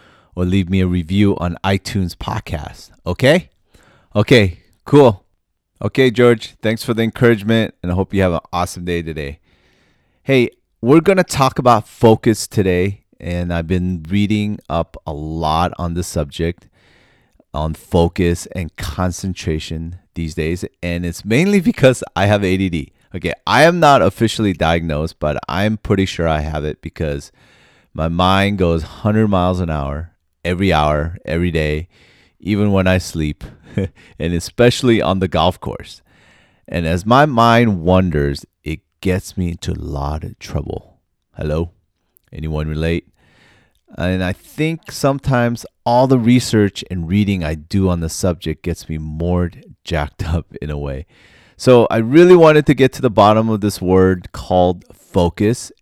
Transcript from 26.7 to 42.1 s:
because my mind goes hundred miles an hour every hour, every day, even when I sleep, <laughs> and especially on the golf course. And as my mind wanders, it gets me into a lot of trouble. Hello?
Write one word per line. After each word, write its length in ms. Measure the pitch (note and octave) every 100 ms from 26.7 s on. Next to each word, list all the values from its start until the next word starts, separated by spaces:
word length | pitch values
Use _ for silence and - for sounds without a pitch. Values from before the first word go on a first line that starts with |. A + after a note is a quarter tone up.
| -
because 520 | D#2+ - D#2 C#2+ - _ _ _ _ _ _
my 160 | - E2
mind 500 | E2+ F2+ G2 G2 G2+
goes 260 | F2 E2
hundred 440 | D#2 - G#2+ A2 G#2+
miles 320 | F#2+ F2+ F#2
an 100 | E2+
hour 420 | D2+ C#2 C#2+ E2+ _ _ _
every 280 | F2 F2+ G2
hour, 460 | D#2 D2+ D2+ D#2+ F2
every 260 | - E2+ F2
day, 380 | D#2+ D2+ D2+ F2 _ _ _ _ _
even 340 | - G#2 G#2
when 140 | G2 F#2
I 120 | F#2
sleep, 460 | - E2 D2+ - - -
<laughs> 160 | - -
and 560 | F#2 - _ - E2+
especially 720 | E2+ - - A#2+ - B2 A2
on 160 | C2+ F#2+
the 100 | F2+
golf 320 | E2 E2+ -
course. 400 | - G#1 - - _ _ _ _ _ _ -
And 200 | F2 D#2+
as 180 | F2
my 220 | F#2+ B2+ D3+
mind 560 | A#2 A#2 A#2 A#2 F#2
wanders, 640 | E2 F#2 F#2 D2+ C#2+ C#2 - _
it 180 | D2+ D2+ _ _
gets 360 | F#2+ F#2 - -
me 140 | F2
into 220 | E2+ -
a 20 |
lot 500 | D2+ D2 C#2+ C#2+ D#2
of 140 | - -
trouble. 640 | - - - - - _ _ _ _ -
Hello? 360 | D2+ D#2 E2+ - _ _ _